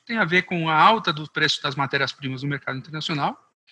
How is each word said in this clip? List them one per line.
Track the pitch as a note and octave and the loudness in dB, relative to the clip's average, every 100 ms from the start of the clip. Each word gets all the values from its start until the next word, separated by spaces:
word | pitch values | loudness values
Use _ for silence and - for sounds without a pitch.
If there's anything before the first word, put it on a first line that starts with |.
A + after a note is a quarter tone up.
| - | -8
tem | A#3 | -2
a | F3 | 2
ver | F3+ | 2
com | F3+ F3+ D#3+ | 0 -2 0
a | D#3 | 6
alta | F#3 A3 F3+ | 6 6 2
do | D3+ - | -4 -6
preço | D3 D3+ - | -2 0 0
das | D3 C#3 | -4 -4
matérias-primas | C3+ C#3 C3+ - C3+ C3 | -2 -2 -2 -4 -10 -6
no | C#3+ | -6
mercado | C#3 - C3 | -6 -6 -8
internacional | B2 D#3 D3 D3+ D#3+ C4+ _ _ _ | -10 -10 -6 -4 -4 -6 _ _ _